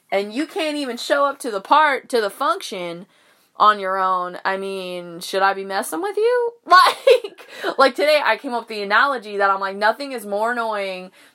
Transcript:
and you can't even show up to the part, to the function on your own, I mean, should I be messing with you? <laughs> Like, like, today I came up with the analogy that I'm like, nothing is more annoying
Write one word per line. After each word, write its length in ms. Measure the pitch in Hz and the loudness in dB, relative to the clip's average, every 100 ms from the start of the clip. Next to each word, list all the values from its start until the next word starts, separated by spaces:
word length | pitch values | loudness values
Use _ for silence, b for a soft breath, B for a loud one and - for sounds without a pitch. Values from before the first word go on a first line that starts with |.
| b | b
and 220 | 196 208 | -4 -2
you 120 | 226 311 | -6 -6
can't 300 | 381 311 294 | -4 -4 -4
even 220 | 269 233 | -6 -8
show 260 | - 285 | -2 0
up 160 | 277 277 | 0 -2
to 120 | 262 | -6
the 100 | 202 | -6
part, 480 | - 277 311 262 - | 2 4 4 0 -2
to 100 | 240 | -2
the 100 | 202 | -2
function 760 | - 285 370 - 196 175 170 202 b b b b - | -2 -2 -2 -6 -10 -10 -10 -16 b b b b 4
on 240 | 208 208 | 4 4
your 200 | 190 190 | -2 0
own, 400 | 185 185 175 180 | 0 0 -2 -4
I 140 | - 190 | -4 -4
mean, 640 | 196 190 180 180 175 170 | -4 -8 -8 -10 -10 -12
should 240 | - 196 | -6 0
I 100 | 196 | 2
be 100 | 196 | 0
messing 380 | 196 190 - 320 | -4 -4 -4 -6
with 160 | 392 403 | -4 0
you? 360 | 453 494 480 - | 0 2 -2 -6
<laughs> 60 | - | 4
Like, 1120 | 370 359 - - 494 392 - - - 381 - | 6 6 4 4 4 2 -16 -20 -8 -6 2
like, 180 | 262 247 | 2 4
today 260 | 302 302 | 2 2
I 140 | 240 214 | 2 -2
came 160 | 277 | -4
up 100 | 240 | -8
with 60 | 220 | -6
the 120 | 214 | -8
analogy 560 | 202 214 277 254 208 202 | 0 2 2 -2 -6 0
that 120 | 196 | 0
I'm 100 | 190 | 0
like, 160 | 190 196 | -4 0
nothing 360 | 214 226 277 | 0 0 -6
is 140 | 247 208 | -10 -6
more 280 | 202 226 | -4 -2
annoying 580 | 240 226 208 196 185 185 b b | -2 -4 -4 -6 -8 -14 b b